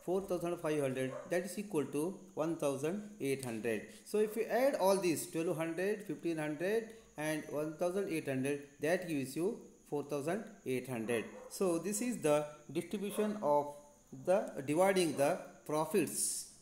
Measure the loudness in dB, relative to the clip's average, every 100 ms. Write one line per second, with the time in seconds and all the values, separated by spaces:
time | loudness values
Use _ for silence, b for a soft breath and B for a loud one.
0 | 0 -2 0 -2 -2 -2 0 2 2 0
1 | -2 -4 -2 -2 0 -6 -2 0 0 0
2 | -2 -4 -12 -2 -2 0 0 0 0 -2
3 | -6 -4 -2 -2 -2 -2 0 0 -2 B
4 | -4 0 0 0 0 2 2 4 4 6
5 | 4 0 0 -2 0 0 -2 0 0 -2
6 | -4 -4 -2 0 -2 0 0 0 -2 B
7 | B -6 -2 -2 -2 -4 -4 0 0 0
8 | -2 -2 0 0 0 -2 -6 -4 0 0
9 | 0 -2 -2 -2 -2 -2 -10 -20 -6 -4
10 | -2 -4 -2 -2 -4 -10 -2 -2 -2 -4
11 | 0 0 0 -10 -12 0 2 2 0 -2
12 | -2 0 4 4 2 -8 -8 -6 -4 -4
13 | -4 0 0 2 4 4 4 -6 -18 -20
14 | _ -8 2 4 2 -6 0 4 6 6
15 | 4 4 2 2 -4 -16 -2 0 2 2
16 | 2 0 -2 -2 -8 -16